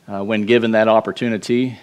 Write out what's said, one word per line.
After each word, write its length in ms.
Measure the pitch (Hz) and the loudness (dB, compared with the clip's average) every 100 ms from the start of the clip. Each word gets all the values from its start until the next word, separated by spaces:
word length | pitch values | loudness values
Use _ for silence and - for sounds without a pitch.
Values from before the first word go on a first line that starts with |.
| - | -12
uh, 160 | 98 | -8
when 220 | 101 110 104 | -4 -2 2
given 260 | 120 113 | 2 2
that 160 | 110 110 | 2 4
opportunity, 920 | 110 110 95 123 107 - 120 127 113 | 4 2 -4 -4 -4 -2 -2 -2 -8